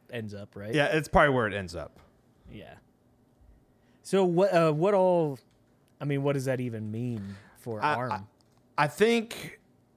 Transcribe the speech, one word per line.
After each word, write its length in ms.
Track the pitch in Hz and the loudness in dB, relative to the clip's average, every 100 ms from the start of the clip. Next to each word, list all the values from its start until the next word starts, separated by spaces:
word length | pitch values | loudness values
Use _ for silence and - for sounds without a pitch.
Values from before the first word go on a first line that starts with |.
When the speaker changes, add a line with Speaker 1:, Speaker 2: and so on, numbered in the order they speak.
| - | -14
Speaker 1:
ends 220 | 120 110 | -12 -10
up, 220 | 101 101 - | -12 -16 -12
right? 180 | 101 | -4
Speaker 2:
Yeah, 120 | 143 143 | 0 0
it's 200 | 156 147 | 0 2
probably 260 | 185 151 | 4 4
where 140 | 127 110 | 4 0
it 60 | |
ends 220 | 101 92 85 | -2 -8 -10
up. 240 | 71 - - _ _ _ - | -14 -16 -20 _ _ _ -20
Speaker 1:
Yeah. 240 | 107 - - _ _ _ _ _ _ - - _ _ _ _ | -20 -20 -20 _ _ _ _ _ _ -20 -20 _ _ _ _
So 200 | - 190 | -2 2
what, 300 | 185 170 196 | 2 4 4
uh, 180 | 180 165 | 4 4
what 220 | 151 185 | 4 2
all, 460 | 208 185 175 156 135 _ _ _ _ _ - | 4 4 4 0 -4 _ _ _ _ _ -10
I 60 | 143 | -4
mean, 180 | 143 | -2
what 100 | 139 | 0
does 120 | 139 131 | 0 -2
that 140 | 127 | -4
even 320 | 123 113 107 | -4 -6 -8
mean 440 | 110 123 113 98 98 - - | -6 -6 -6 -10 -14 -20 -16
for 260 | - 107 | -12 -4
Speaker 2:
I, 120 | 147 147 | -2 0
Speaker 1:
arm? 320 | 123 - 104 _ _ _ _ - | -2 -6 -10 _ _ _ _ -2
Speaker 2:
I, 60 | |
I 40 | 147 | 0
think, 720 | - 214 233 220 - 180 - _ _ _ | 2 4 2 0 -8 -14 -16 _ _ _